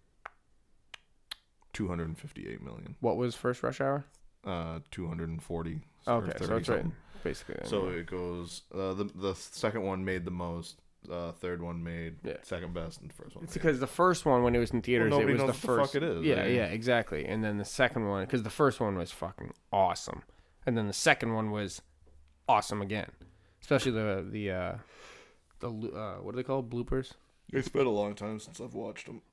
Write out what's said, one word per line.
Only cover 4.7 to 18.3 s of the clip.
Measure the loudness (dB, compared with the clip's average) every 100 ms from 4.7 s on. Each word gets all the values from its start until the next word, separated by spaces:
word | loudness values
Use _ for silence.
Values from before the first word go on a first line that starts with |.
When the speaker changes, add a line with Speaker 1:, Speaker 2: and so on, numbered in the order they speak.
| -6 -8
Speaker 1:
two | -8 -6
hundred | -4 -4
and | -6
forty | -4 -4 -4 -6 -10 _ 0
or | 0
Speaker 2:
Okay, | 0 -4
so | 0
Speaker 1:
thirty | 0
Speaker 2:
it's | 2
right, | 0
Speaker 1:
something. | 0 -6 -14 -8
Speaker 2:
basically. | -6 -6 -8 -8 -2
Speaker 1:
So | 0 0
it | -2 -4
goes, | -6 -4 -6 -8 -12 -10
uh, | -4 -2
the, | -2 -4 -2
the | -4 -4
second | -8 -4 -2 0
one | -2 -2
made | -2 -2 -4
the |
most, | -4 -4 -6 -8 -16 _ _ -10
uh, | -6 -6
third | -6 -6 -4
one | -4 -6
made | -6 -6 -8 -8
Speaker 2:
Yeah. | -8 -8
Speaker 1:
second | -6 -6 -6
best, | -6 -8 -10
and | -16
the |
first | -16 -16 -14
one |
Speaker 2:
It's | -10 0
Speaker 1:
made |
Speaker 2:
because | 2 2
the | 0
first | 4 4 6 4
one, | 6
when | 6 4
it |
was | 4
in | 0
theaters, | 4 6 6
Speaker 1:
Well, | 6
Speaker 2:
it |
Speaker 1:
nobody | 6
Speaker 2:
was | 6
Speaker 1:
knows | 4 2
Speaker 2:
the | 2
Speaker 1:
what | 4
the |
fuck | 4
Speaker 2:
first. | 2
Speaker 1:
it |
is, | 0 2 4
Speaker 2:
Yeah, | 4
Speaker 1:
eh? | 4
Speaker 2:
yeah, | 4 2
exactly. | 0 4 4 4 -2 -2
And | 0
then | 0 0
the | -2
second | 2 2 4 0
one, | 0
'cause | 0